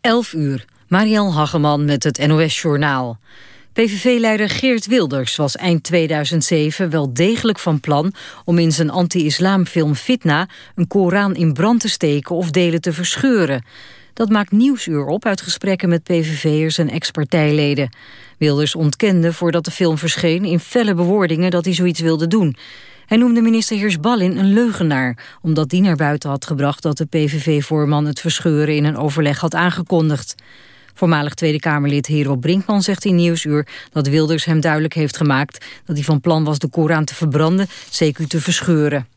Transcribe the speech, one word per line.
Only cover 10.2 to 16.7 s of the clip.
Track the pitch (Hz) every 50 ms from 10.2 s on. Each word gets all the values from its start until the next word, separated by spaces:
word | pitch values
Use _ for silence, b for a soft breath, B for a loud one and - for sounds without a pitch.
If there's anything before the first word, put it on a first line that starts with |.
| - 165 147 156 185 B B B B B B
een | - 170
Koran | - - 202 185 175 180 202 202 196 180
in | - 170 160 143
brand | 139 170 220 240 226
te | - 214
steken... | - - - 151 143 147 139 - 180
of | 165 185 165
delen | 143 185 175 170 165 170
te | - 180 160
verscheuren. | 160 175 - - - - 269 247 208 170 147 139 123 117 B B B B B B B B B B
Dat | - 233 202
maakt | 220 208 202 -
Nieuwsuur | 202 214 240 277 277 233 - 170 160 147 139
op | 139 156 214 -
uit | 226 196 -
gesprekken | - 180 - - - 196 190 180 - 175
met | 170 165 -
P |
V | - 180 170 160 156 160 143
V'ers | - 156 151 151 160 160